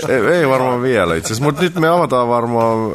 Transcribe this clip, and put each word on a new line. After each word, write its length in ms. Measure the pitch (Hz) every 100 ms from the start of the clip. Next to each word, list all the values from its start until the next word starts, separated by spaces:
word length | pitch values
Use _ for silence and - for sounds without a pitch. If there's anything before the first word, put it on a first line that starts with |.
| -
ei, 240 | 131 107 175
ei 100 | 143
varmaan 340 | 131 127 123
vielä 320 | 131 117 87
itse 120 | 82 -
asiassa, 180 | 113
mut 160 | 147 147
nyt 140 | 180
me 140 | 175 160
avataan 400 | 175 156 127 120
varmaan 480 | 120 117 117 113 113 110